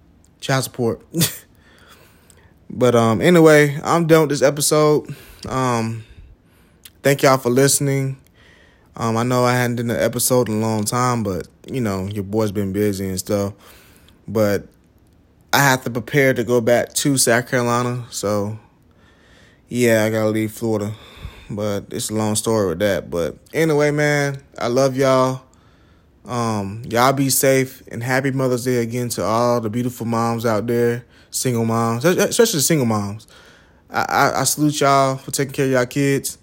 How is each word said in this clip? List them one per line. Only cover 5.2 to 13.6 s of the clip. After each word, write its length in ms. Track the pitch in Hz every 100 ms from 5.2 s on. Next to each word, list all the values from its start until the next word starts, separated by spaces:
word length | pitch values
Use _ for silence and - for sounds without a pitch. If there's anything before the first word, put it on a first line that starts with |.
| - - -
Um, 560 | 131 127 120 113 113 110 - - - _ _ _ _ - _
thank 200 | 135 139
y'all 160 | 143 131
for 100 | 120
listening. 680 | 123 139 - 143 135 135 131 _ _ _ _ _ _ _
Um, 220 | - 117 113
I 60 |
know 200 | 120 123
I 100 | 123
hadn't 220 | 123 120 120
done 140 | 117
an 80 | 90
episode 520 | 110 120 - 127 107
in 60 | 107
a 20 |
long 260 | 113 110
time, 380 | 104 123 127 120
but, 260 | 104 90 - _ -
you 140 | 131
know, 240 | 110 98 95
your 160 | 104
boy's 280 | 95 110 110
been 220 | 98 98
busy 340 | 95 104 95 98
and 100 | 92
stuff. 360 | - 104 98 101